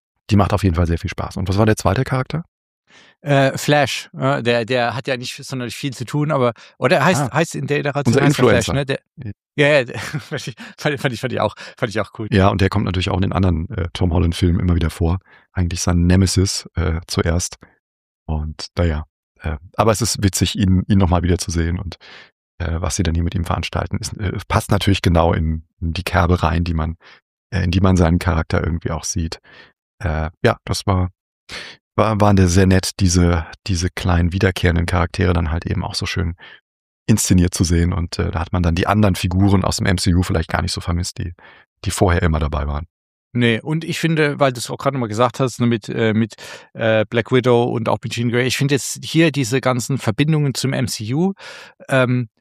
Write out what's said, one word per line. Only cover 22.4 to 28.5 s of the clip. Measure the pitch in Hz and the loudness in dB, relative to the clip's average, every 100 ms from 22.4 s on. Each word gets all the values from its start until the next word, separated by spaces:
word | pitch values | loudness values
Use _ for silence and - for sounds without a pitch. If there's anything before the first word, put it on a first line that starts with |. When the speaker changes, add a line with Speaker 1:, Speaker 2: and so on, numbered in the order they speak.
| _ _ | _ _
Speaker 1:
äh, | 85 82 | -6 -4
was | 87 - | -4 -2
sie | |
dann | 85 | 0
hier | 82 | 0
mit | 85 | 0
ihm | 92 | -2
veranstalten, | 85 - - - - - | -2 -4 -4 -6 -4 -6
ist, | - - | -8 -6
äh, | 101 107 - | -6 -6 -2
passt | 110 - | -2 0
natürlich | 101 101 95 | 0 2 2
genau | 95 85 85 | 4 4 4
in, | 87 80 80 - _ | 2 0 -4 -8 _
in | 85 | -6
die | 80 | -4
Kerbe | 87 90 85 87 | -2 0 2 2
rein, | 80 82 | 2 0
die | 85 | 0
man, | 80 80 82 - - _ _ _ | -2 -4 -8 -16 -20 _ _ _
äh, | 92 | -4
in | 90 | 0
die | 90 | 2
man | 95 90 | 4 4
seinen | 85 87 | 4 4
Charakter | - 82 82 | 2 -2 0